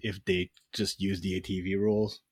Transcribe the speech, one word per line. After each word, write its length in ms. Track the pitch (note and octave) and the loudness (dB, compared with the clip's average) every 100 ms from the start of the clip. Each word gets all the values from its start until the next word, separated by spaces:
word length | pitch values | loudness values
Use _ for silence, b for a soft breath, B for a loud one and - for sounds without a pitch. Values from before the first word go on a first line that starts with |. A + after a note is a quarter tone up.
if 200 | A2 F#2+ - | -4 -4 0
they 260 | F2+ F2+ - _ | 0 0 -6 _
just 300 | - G2+ - | -2 -2 0
use 200 | F#2+ F#2 | 0 0
the 140 | F#2 F#2 | 0 -2
A 40 | |
T 220 | - F#2 | -2 -4
V 140 | F2+ G2 | 0 2
rules. 440 | G#2 G#2+ G#2+ - _ | 4 4 2 -4 _